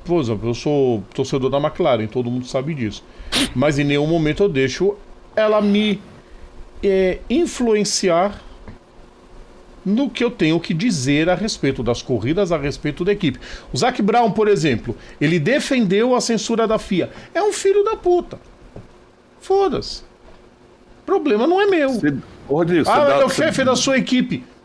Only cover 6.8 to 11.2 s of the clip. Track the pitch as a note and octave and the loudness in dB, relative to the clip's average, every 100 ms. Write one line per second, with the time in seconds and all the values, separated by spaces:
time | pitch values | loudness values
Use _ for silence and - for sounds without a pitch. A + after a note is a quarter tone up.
6.8 | G3+ F#3+ F#3 F3 - C4 E4+ - A#3 G#3+ | 0 2 2 0 -2 0 0 0 2 2
7.8 | G3+ - F#3+ E3 G3+ - - - - - | 2 0 2 2 2 -2 -18 -20 -20 -20
8.8 | - - - - - - - - - - | -20 -20 -20 -20 -20 -20 -20 -20 -20 -10
9.8 | F#3+ A3 C#4 - A#3+ A#3+ D#3 E3 - D#3+ | -2 0 0 0 -2 0 0 0 0 -2
10.8 | A#3+ D#3+ B2+ C#3+ | 0 0 0 2